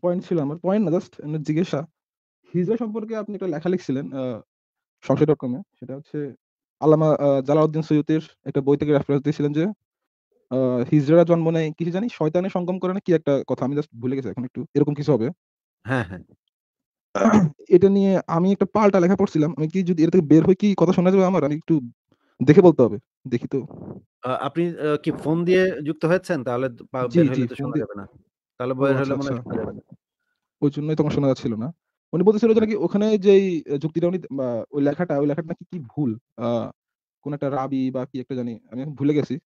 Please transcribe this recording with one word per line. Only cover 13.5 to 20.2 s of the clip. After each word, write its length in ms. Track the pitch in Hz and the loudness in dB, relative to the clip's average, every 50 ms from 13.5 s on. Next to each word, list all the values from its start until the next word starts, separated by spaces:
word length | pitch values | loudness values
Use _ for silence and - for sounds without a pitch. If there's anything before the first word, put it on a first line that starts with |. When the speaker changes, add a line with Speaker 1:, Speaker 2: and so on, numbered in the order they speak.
| 131 - - | -4 -2 -2
Speaker 1:
আমি 100 | 127 143 | -2 -2
just 240 | 143 147 - _ 117 | -4 -6 -6 _ -8
ভুলে 160 | 117 131 135 | -6 -4 -4
গেছি 140 | 135 131 110 | -4 -6 -6
এখন 160 | - - 123 | -8 -8 -8
একটু। 200 | 127 _ - 120 - _ | -8 _ -10 -12 -4 _
এরকম 200 | 143 147 147 147 | 2 2 2 2
কিছু 200 | 143 147 143 147 | -2 0 0 2
হবে। 160 | 113 110 131 175 _ _ _ _ _ _ _ _ _ _ | 2 2 -2 -4 _ _ _ _ _ _ _ _ _ _
Speaker 2:
হ্যাঁ, 180 | 107 131 127 113 | -4 -2 -2 -2
হ্যাঁ। 160 | 85 95 90 - _ - _ _ _ _ _ _ _ _ _ _ _ _ _ _ _ _ | -4 -6 -14 -16 _ -20 _ _ _ _ _ _ _ _ _ _ _ _ _ _ _ _
Speaker 1:
<clears throat> 400 | 202 196 220 220 214 190 151 147 _ - _ | 2 2 4 4 4 2 2 -2 _ -2 _
এটা 200 | - 180 180 196 | 4 6 6 6
নিয়ে 320 | 196 202 196 196 190 180 - - | 4 4 2 2 2 0 0 0
আমি 240 | 160 165 175 190 | -2 0 2 2
একটা 140 | 196 - 202 185 _ | 2 0 -2 -2 _
পাল্টা 260 | 202 220 202 196 196 | 4 4 4 4 4
লেখা 160 | 170 180 196 | 4 4 2
পড়ছিলাম। 380 | 190 196 185 - 156 151 156 165 - | 2 0 0 2 0 0 0 0 -2
আমি 100 | 156 160 | -4 -2
কি 160 | - 190 190 | -2 -2 0
যদি 200 | 170 185 - 151 | 0 0 2 2
এর 60 | 160 | 4
থেকে 160 | - 190 | 4 2